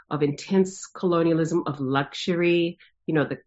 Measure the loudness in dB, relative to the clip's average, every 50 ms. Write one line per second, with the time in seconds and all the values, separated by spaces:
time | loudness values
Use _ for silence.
0 | -10 -8 -2 0 0 0 -2 -4 -4 0 2 2 2 2 -2 -8 -16 -18 -8 -4
1 | 0 0 2 2 4 4 2 2 2 0 0 -2 -2 -2 -4 -4 -4 -2 0 -2
2 | -2 -2 -6 -6 -4 -2 0 2 2 2 2 2 0 -2 -4 -8 -16 -20 _ _
3 | _ -2 0 0 0 0 -2 -8 -6